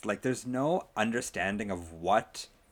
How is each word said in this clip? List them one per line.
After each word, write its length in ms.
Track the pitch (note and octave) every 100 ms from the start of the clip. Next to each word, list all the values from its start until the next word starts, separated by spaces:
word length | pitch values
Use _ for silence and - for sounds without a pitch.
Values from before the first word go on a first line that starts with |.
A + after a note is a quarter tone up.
| -
like, 160 | G2+
there's 260 | C3 A#2+ B2+
no 400 | B2+ D3 F#3 - -
understanding 720 | A2 A#2 - F#2+ F#2 G#2 G#2
of 220 | F2 E2+
what 540 | E2 F2 G#2+ - - - - _